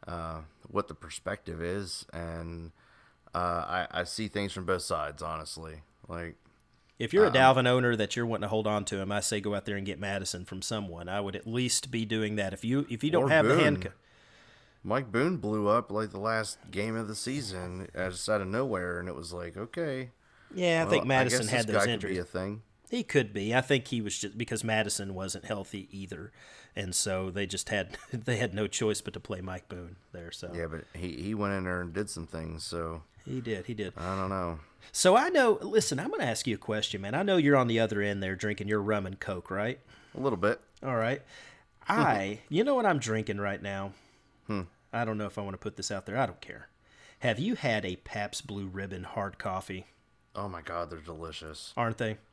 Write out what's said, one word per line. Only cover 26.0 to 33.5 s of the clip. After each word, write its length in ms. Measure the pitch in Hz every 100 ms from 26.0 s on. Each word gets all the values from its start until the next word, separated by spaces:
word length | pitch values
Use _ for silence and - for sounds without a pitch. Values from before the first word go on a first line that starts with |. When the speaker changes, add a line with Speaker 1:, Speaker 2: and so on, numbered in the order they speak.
| 95 87 98 - - - - -
Speaker 2:
and 200 | 98 87
so 340 | - 92 95
they 160 | 90 98
just 240 | 95 -
had, 260 | 104 92 -
<laughs> 80 | -
they 260 | 127 110 120
had 180 | 120 95
no 100 | 104
choice 340 | - 110 104
but 120 | -
to 60 | -
play 200 | - 92
Mike 300 | 92 92 -
Boone 280 | 92 87 92 _
there. 180 | 90 85
So 200 | - 87
Speaker 1:
Yeah, 120 | 85 82
but 200 | 78 - 80
he, 120 | 87 65
he 140 | 90 110
went 180 | 101
in 100 | 98 92
there 140 | 90
and 120 | 90
did 160 | 82 104
some 160 | - 82
things, 380 | 82 80 80
so 400 | - 85 82 82 80 -
Speaker 2:
He 160 | - 131
did, 280 | 120